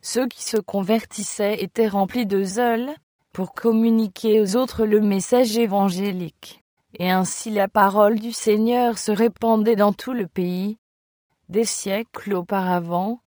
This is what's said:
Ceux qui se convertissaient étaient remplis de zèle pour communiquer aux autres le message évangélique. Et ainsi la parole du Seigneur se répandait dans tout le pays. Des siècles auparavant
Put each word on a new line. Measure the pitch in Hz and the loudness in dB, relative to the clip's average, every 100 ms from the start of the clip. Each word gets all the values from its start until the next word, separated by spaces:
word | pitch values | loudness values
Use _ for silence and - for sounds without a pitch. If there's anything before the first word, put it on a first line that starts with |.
Ceux | - 233 254 | -4 -2 -2
qui | - | -6
se | - 220 | -4 -4
convertissaient | 202 202 185 226 - - 202 - 202 214 | -2 -4 0 0 -2 -10 -10 -4 -2 -2
étaient | 190 - 220 | -6 -2 0
remplis | 196 190 247 220 | 0 -2 -2 -2
de | 196 | 0
zèle | 196 196 247 226 254 311 _ _ _ | -2 0 0 0 -4 -10 _ _ _
pour | - 185 | -10 -8
communiquer | - 233 226 226 226 220 - 226 214 | -2 0 2 4 2 0 -2 2 2
aux | 208 214 | 4 0
autres | 254 - 220 | -2 -2 2
le | 208 | 2
message | 214 190 185 240 247 214 | 2 0 2 2 2 2
évangélique. | 233 196 196 180 202 185 175 _ - - _ _ _ - | 0 2 0 0 -4 -4 -8 _ -20 -20 _ _ _ -6
Et | 175 | 0
ainsi | 185 185 - - | 0 0 -4 -6
la | 214 196 | -2 0
parole | - 196 196 208 220 | 4 4 6 4 4
du | 226 | -4
Seigneur | 226 - 214 220 240 240 220 | -4 0 2 2 2 2 0
se | - | -2
répandait | 208 226 - 226 220 214 220 | 2 0 0 0 2 2 4
dans | 208 | 2
tout | 202 - | 2 -6
le | 254 185 | -6 -4
pays. | - 180 180 196 220 _ _ _ _ _ _ _ | -4 -4 -2 -6 -8 _ _ _ _ _ _ _
Des | 208 226 | -2 -2
siècles | - - 196 233 - - | -4 -6 -6 -6 -12 -4
auparavant | 196 175 196 185 180 170 175 190 240 _ | -4 -2 -2 0 -2 0 -4 -2 -6 _